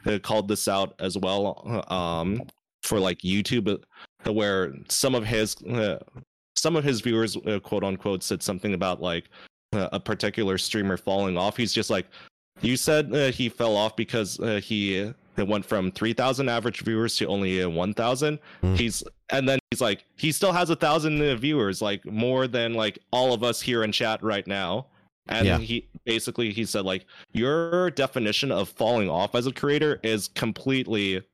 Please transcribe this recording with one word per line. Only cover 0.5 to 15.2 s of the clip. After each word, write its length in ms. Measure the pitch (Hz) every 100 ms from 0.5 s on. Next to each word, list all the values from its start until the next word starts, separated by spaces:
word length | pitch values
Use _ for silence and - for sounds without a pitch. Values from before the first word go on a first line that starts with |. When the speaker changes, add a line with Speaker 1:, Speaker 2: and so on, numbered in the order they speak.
| 104 -
Speaker 1:
out 260 | 98 95 -
as 160 | 92 92
well, 460 | 92 101 101 - - 107 -
uh, 40 |
um, 500 | 90 85 82 85 110 - - _ _
for, 180 | - 107
like, 200 | 95 87
YouTube, 640 | 90 101 101 123 101 101 - - - _ -
uh, 60 |
where 420 | 107 104 95 87 69 -
some 240 | - 135
of 100 | 127
his, 320 | 107 113 107 -
uh, 360 | - 120 107 80 - - - _ _ -
some 200 | 156 165
of 80 |
his 160 | 139 117
viewers, 380 | 120 113 113 104
uh, 200 | 95 104
quote 220 | - 104
unquote, 400 | 98 95 107 95
said 200 | - 95
something 320 | - 92 107
about, 260 | 92 92 90
like, 300 | 87 85 - - - _ -
uh, 160 | 107 92
a 80 | 98
particular 560 | - 214 104 110 98 95
streamer 380 | - 110 98 92
falling 400 | - 98 98 87
off. 200 | 98 117
He's 180 | 113
just 160 | - 104
like, 160 | 101 90 - - _ _ -
"You 140 | - 127
said, 360 | - 151 139
uh, 200 | 135 135
he 160 | 120 120
fell 280 | - 117 104
off 200 | 107 -
because, 420 | 113 120 98 -
uh, 220 | 113 104
he, 400 | - 107 101 92
uh, 100 | 104 -